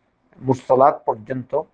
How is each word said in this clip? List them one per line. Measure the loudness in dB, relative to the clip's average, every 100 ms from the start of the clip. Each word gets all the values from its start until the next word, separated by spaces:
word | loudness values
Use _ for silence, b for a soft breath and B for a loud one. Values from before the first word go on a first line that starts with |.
| _ _ _ _
মুরসালাত | -4 -4 0 4 4 2 -6
পর্যন্ত | -8 -10 -12 -6 -8 -8